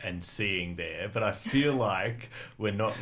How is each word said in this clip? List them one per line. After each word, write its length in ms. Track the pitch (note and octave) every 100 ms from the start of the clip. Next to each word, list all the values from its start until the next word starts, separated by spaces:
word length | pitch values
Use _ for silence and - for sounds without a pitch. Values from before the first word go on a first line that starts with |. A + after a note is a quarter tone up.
and 200 | F#2+ F2+
seeing 520 | F2 - G#2 F#2 F2 F2
there, 340 | D#2+ D#2 G2+
but 100 | A2+
I 100 | G#2+
feel 400 | G2 A2 C3+ D3
<laughs> 180 | C3+ G#2+
like 380 | F#2+ G#2 A#2 - - - -
we're 140 | G#2+
not 220 | G2+ A2 G#2+